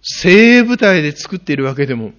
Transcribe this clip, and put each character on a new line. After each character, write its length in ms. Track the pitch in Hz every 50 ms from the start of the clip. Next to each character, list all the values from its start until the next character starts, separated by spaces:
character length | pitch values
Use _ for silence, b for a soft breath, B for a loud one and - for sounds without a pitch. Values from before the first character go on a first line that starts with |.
| _
精 520 | - - - - 196 180 208 226 233 240
鋭 60 | 247 240
部 120 | 226 247
隊 260 | 226 247 202 185 180
で 120 | 151 147 147
作 240 | - - - 190
っ 20 | 180
て 140 | _ - 147
い 20 |
る 80 | 135 135
わ 100 | 131 131
け 100 | 131 143
で 100 | 131 131
も 160 | 117 110 104 107